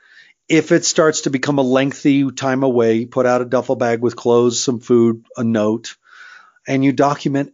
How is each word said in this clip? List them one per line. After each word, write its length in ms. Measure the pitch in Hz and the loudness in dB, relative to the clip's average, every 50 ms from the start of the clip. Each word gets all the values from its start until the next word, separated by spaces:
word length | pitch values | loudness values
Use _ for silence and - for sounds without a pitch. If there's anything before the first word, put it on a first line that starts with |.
| _ _ _ - - _ _ _ _ - | _ _ _ -20 -20 _ _ _ _ 0
If 240 | 156 160 156 - 175 | 0 0 2 2 2
it 120 | 165 170 | 2 2
starts 380 | - - - 160 156 151 - - | 0 0 2 2 2 2 0 -4
to 80 | 151 | -4
become 280 | 135 127 127 143 147 139 | -4 -2 -2 -2 0 0
a 40 | 135 | 0
lengthy 680 | 123 131 131 135 143 131 - - 147 139 139 139 131 | 2 2 2 0 0 -4 -2 0 0 2 2 0 -2
time 320 | 123 - 139 135 131 131 139 | -4 -4 -4 -2 -2 0 0
away, 420 | 135 120 120 113 113 110 113 123 | 0 0 2 2 2 2 0 -2
put 220 | 120 - 131 123 | -4 -2 -2 0
out 160 | 123 123 123 123 | 2 0 0 0
a 20 | |
duffel 320 | 120 127 123 120 - 131 | -2 -2 -2 -2 -2 -4
bag 240 | 117 127 117 117 117 | -2 0 -2 -2 -2
with 160 | 120 120 117 | -2 -4 -4
clothes, 460 | - - 120 120 120 123 123 113 - - | -2 0 2 2 4 4 2 0 0 -2
some 180 | - 123 113 | -4 -4 -4
food, 440 | - - 123 117 117 117 113 117 - _ - | -2 2 2 4 4 2 2 -2 -8 _ -8
a 80 | - 120 | -6 -4
note, 520 | 113 113 107 107 107 110 117 - - - - _ _ - - - - - - - _ _ _ _ | -2 0 0 0 0 -2 -4 -6 -12 -20 -20 _ _ -20 -20 -20 -20 -20 -20 -20 _ _ _ _
and 180 | - 139 135 135 | -6 -2 0 0
you 80 | 139 131 | 0 2
document 600 | 127 139 143 147 - - 151 139 139 139 139 | 2 0 0 0 -2 -4 -4 -4 -2 -4 -6